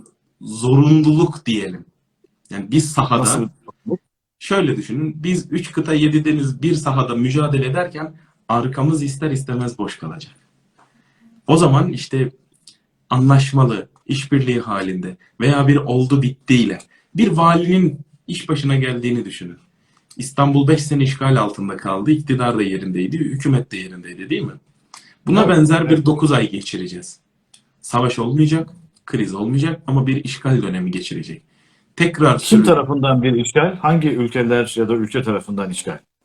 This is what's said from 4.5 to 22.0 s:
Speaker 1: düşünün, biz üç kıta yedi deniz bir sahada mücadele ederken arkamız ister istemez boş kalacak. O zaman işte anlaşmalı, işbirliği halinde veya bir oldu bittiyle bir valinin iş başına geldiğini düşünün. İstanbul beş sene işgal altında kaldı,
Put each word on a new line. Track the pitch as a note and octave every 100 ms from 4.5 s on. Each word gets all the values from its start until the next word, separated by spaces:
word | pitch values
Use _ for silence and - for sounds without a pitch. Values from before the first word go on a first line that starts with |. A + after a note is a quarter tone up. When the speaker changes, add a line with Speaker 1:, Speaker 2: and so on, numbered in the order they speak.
| G3 E3 -
Speaker 1:
düşünün, | - C3 D#3 D#3
biz | D#3+ F3+ -
üç | - -
kıta | - D3+
yedi | D3+ D3+ D3+
deniz | D#3 D3+ C3+ B2
bir | D#3+
sahada | D#3 C#3+ C3 A#2+
mücadele | A#2 B2+ D3 D3 C#3 C3
ederken | C#3+ F3+ D3+ D#3+ - _ _ -
arkamız | A#2 C3 C3+ C#3+ D#3
ister | C#3+ - D#3
istemez | C3 - B2 B2 A2+
boş | G2 -
kalacak. | D#2+ D#2 - _ _ _ _ _ _ _ _ _ _ _ -
O | D#3+
zaman | D#3 C3+ F3+
işte | - - C3+ B2+ - _ _ - _ _ _ _
anlaşmalı, | B2+ C3+ C#3 - C#3 B2 G#2 - _ -
işbirliği | C3+ - C#3 B2+ A#2+
halinde | A2 G2 F#2+ F#2 F2+ - _ -
veya | B2 C#3+ C#3
bir | C#3+
oldu | A#2 B2+ B2+ C#3+
bittiyle | C3+ - - B2 G2+ F#2 - _ _
bir | - G#3
valinin | D#3+ E3 E3+ F3 F#3 E3+ - - _ -
iş | E3+ -
başına | C#3+ C#3 C3+
geldiğini | C3 A#2+ A#2+ A#2+
düşünün. | G2 - F2 F2 _ _ _ _ _ -
İstanbul | B2+ - C#3 C#3 C#3
beş | D#3
sene | - C#3+
işgal | C3+ - C3+ C3
altında | G#2 - G2 G2
kaldı, | G2+ F#2+